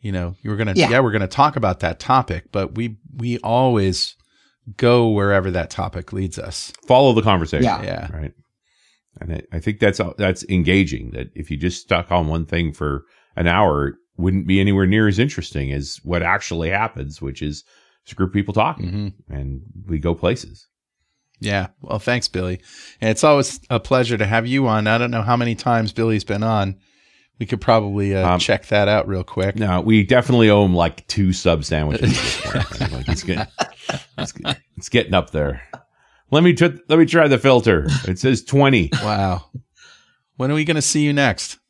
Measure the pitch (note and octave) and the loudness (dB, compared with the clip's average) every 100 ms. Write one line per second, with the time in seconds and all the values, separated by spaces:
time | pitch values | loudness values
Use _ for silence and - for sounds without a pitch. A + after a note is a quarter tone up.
0 | A2 F#2+ F2 F#2 - G#2 G#2+ F#2+ D#3+ A#2+ | -6 -6 -6 -8 -8 -4 -2 0 2 2
1 | B2 G#2+ F#2+ - D3 C#3 A2 F2+ F2 E2+ | 2 0 -4 2 2 2 -2 -2 -4 -6
2 | - C3 A#2+ E2 - G2+ F#2+ F2 A#2 G#2+ | 0 0 0 -8 -6 -6 -6 -6 -8 -10
3 | - - A#2+ A#2+ - A#2+ C3 A#2 F#2+ F2 | -20 -8 -6 -4 0 2 2 2 2 0
4 | - - _ _ _ _ - G2+ A#2+ B2 | -4 -8 _ _ _ _ -20 0 4 4
5 | A#2 G#2 G2+ G2+ F#2+ F2+ E2 - F2+ F2 | 4 2 2 2 0 -2 -4 -6 -8 -8
6 | E2+ G2+ G2 - - - - - - B2+ | -10 -6 -6 -8 -12 -12 -14 -18 4 6
7 | C#3 A2+ G#2+ F#2+ D#2+ D2+ B2 D#2+ F#2+ F2 | 6 4 4 2 0 0 0 0 -6 -8
8 | - D#2 D2+ _ _ _ _ _ _ _ | -10 -10 -12 _ _ _ _ _ _ _
9 | _ - E2+ D#2 - E2+ G#2 G#2 G#2 F#2+ | _ -16 -10 -10 -8 -6 -6 0 0 0
10 | F2+ - G2 F#2 - F#2 E2 F#2+ F2+ C2 | -6 -2 -2 -2 -2 0 2 2 2 -2
11 | A#1 B1 C2 - D#2 D2 E2+ - - F2 | -10 -12 -12 -12 -10 -6 -4 -6 -2 -2
12 | F2 F2 D#2 E2 D#2+ E2+ E2 D2 D2+ C#2 | 0 -2 0 -4 -4 -4 -4 -4 -6 -6
13 | - _ _ - E2+ F2+ G2+ D2 C#2 - | -10 _ _ -4 0 2 2 2 -2 -6
14 | _ - F2+ F#2+ F2+ F#2+ G2 G2 F#2+ G#2 | _ -4 -2 0 0 2 2 2 2 4
15 | G#2+ G2 C3 - - - C2+ C#2+ C#2 - | 2 2 0 -2 -8 -6 -4 -6 -8 -12
16 | D2+ F2 E2+ G2 - E2+ E2 F#2+ A2 - | -6 -2 0 -2 -2 -6 -2 -2 -4 -6
17 | C#2 D2 C#2 C#2 D2+ D2 - _ _ _ | -12 -10 -12 -8 -8 -8 -14 _ _ _
18 | _ - F#2+ G2+ G2+ G#2+ G#2+ - F2+ G2+ | _ -4 -2 0 -2 0 0 -2 -8 -8
19 | G#2 G2 _ C#2 C2+ C2+ E2+ F2+ F#2+ D#2+ | -8 -12 _ -10 -8 -10 -14 -20 -8 -4
20 | D2+ E2+ - B2 - - _ _ _ _ | -2 0 -2 -2 -8 -20 _ _ _ _
21 | _ _ _ _ G#2 G2+ F#2 _ - G#2+ | _ _ _ _ -4 -4 -4 _ -8 -6
22 | - B2 - - F#2 F#2 _ - - - | -2 -2 -2 -4 -4 -6 _ -20 -20 -6
23 | A2 A2 D#3 C#3+ C#3 - _ A#2 - C3 | -2 2 4 4 2 -4 _ -4 0 0
24 | A#2+ A#2 G#2 A2+ A#2 C3+ C3 A2 G#2+ A#2 | 2 0 0 0 0 0 2 2 2 0
25 | A#2+ A#2 A2 A#2+ A#2+ A2+ - A#2 A2 A2 | 0 -2 0 0 0 -2 0 0 0 -2
26 | A2+ A2 - G2+ A2 A2 G2 G2 _ _ | 0 0 -2 -4 0 0 -2 -4 _ _
27 | _ _ _ _ A2 A2 - A2+ G#2 G2+ | _ _ _ _ -6 -4 2 2 2 -2
28 | G2 F#2+ F2+ F2+ - F2+ - G#2 G2+ G#2+ | 0 0 2 2 2 -2 0 2 4 2
29 | F#2+ F#2+ F2+ - F#2+ G#2 G#2 F2+ F#2+ A2 | 0 -4 -6 -2 -2 -2 0 0 4 4
30 | G2 B2 A#2+ B2 A2 G#2 G2+ F2+ E2+ - | 6 2 4 4 6 6 6 4 0 -2
31 | _ - F#2+ F#2 F2+ E2 C#2+ D#2+ D2+ D2 | _ -2 0 2 0 0 0 -2 -2 0
32 | - - - - - - - - - B1+ | 0 0 -2 -6 -6 -4 -6 -6 -6 -6
33 | C2+ E2 F2 F#2 - - - - - C3+ | -4 -6 -4 -6 -6 -8 -10 -10 -10 -10
34 | - - G#2 - - C3+ _ - - A#2+ | -10 -12 -12 -10 -10 -10 _ -20 -2 -2
35 | - F#2 - D#2+ D2 B1+ - - _ _ | 2 0 0 -4 -4 -6 -12 -20 _ _
36 | _ _ _ D3 F3 D#3 E3+ - _ D#3+ | _ _ _ 4 4 4 2 0 _ 4
37 | E3 E3 D3+ C3 C3+ B2+ A2+ F2 D2+ C3+ | 4 4 4 4 6 4 6 2 2 -2
38 | - F#2 C3 A#2+ - C#3 C#3 B2+ D2+ - | -2 -2 0 0 0 2 4 4 2 -2
39 | G#2+ G#2 F#2+ F2+ - C3 _ _ - _ | -2 -2 -2 -4 -8 -20 _ _ -20 _
40 | _ _ _ _ C3 D3+ D#3 D#3+ C3+ D#3 | _ _ _ _ -2 -2 0 -2 0 0
41 | D3 C#3+ C3+ F#2+ - - | 0 2 0 0 -8 -14